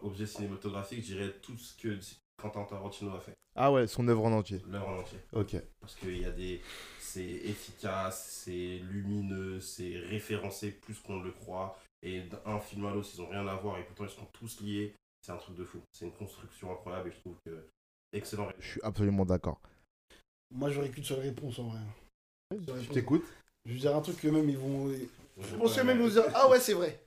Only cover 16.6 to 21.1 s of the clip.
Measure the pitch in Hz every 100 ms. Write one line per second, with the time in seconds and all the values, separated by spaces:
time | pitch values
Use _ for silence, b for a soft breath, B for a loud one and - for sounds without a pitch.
16.6 | 92 90 90 90 90 85 90 85 - 80
17.6 | 78 _ _ _ _ 104 - 104 98 92
18.6 | - - 110 101 101 98 95 90 - 73
19.6 | b b b _ _ b _ _ _ 127
20.6 | 143 143 139 127 120